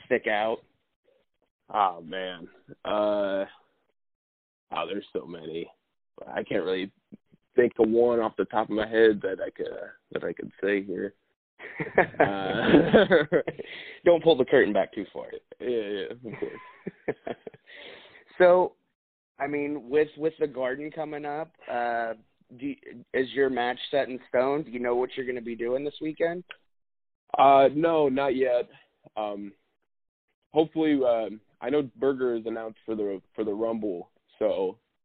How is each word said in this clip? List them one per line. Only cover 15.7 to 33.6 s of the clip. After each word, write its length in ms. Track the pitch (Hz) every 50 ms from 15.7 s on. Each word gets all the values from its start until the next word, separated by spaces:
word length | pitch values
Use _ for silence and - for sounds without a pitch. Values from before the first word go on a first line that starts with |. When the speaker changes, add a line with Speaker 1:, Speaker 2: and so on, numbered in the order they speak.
| 123 113 104 101 104 98 85 -
Speaker 2:
of 280 | 117 123 127 110 - -
course. 760 | - - - 120 - - - - - 190 _ _ - - -
Speaker 1:
<laughs> 200 | _ _ - - _ _ - - _ _ - - - - - - - - - - - _ _ -
So, 340 | - 180 175 180 180 175 - _ _ _ _ _ _ _ _ _ _ _ _ _ -
I 80 | 139
mean, 420 | 143 147 147 143 143 151 139 110 123
with, 180 | 143 151 156 147 -
with 160 | 143 156 160 156 -
the 80 | 151
Garden 440 | 147 120 127 131 127 135 143 151 156
coming 340 | - 165 151 151 151 147 147
up, 260 | 143 147 156 160 165 _ _ - -
uh, 440 | 127 120 120 120 117 117 117 113 110 110 _ _ _ _ _ _ 127
do 100 | 120 135
you, 80 | 143 - _ _ - 110 120 - _ -
is 140 | 131 131 117 110
your 160 | 135 139 131
match 280 | 127 123 120 123 123 - - -
set 160 | 151 139 120
in 100 | 113 127 123 - -
stone? 340 | - 123 131 139 143 151 156
Do 80 | 110
you 80 | 120 123
know 160 | 123 120 120
what 140 | 123 127 123 -
you're 100 | 131 127
gonna 160 | 127 123 120
be 140 | 113 117 117
doing 260 | 110 117 120 127 139 143
this 120 | 143 - -
weekend? 440 | 156 156 151 - 165 170 175 180 - _ - _ _ _ _ _ _ _ _ _ _ _ _ _ _ - -
Speaker 2:
Uh, 300 | - 135 139 139 139 139 131 139
no, 320 | 151 165 165 165 156 147
not 280 | 135 131 139 139 139 127
yet. 320 | 131 131 123 120 123 113 - - - _ _ _ _ _ - -
Um, 340 | 107 107 104 101 101 101 98 - _ _ _ _ _ _ _ _ _ _ _ _ _ _ _ _ _ _ _
hopefully, 480 | - 151 160 160 - 160 160 151 147 135 131
um, 360 | 120 117 113 110 98 107 110 _ _ _ -
I 80 | - 123
know 120 | 143 147 139 120 _ -
Burger 360 | 135 135 135 127 131 123 117
is 100 | 113 110
announced 340 | 113 113 113 113 113 110 _ _
for 100 | 110 113
the, 260 | 107 104 101 98 92 _ _ _
for 80 | - 107
the 100 | 107 101
Rumble. 560 | 107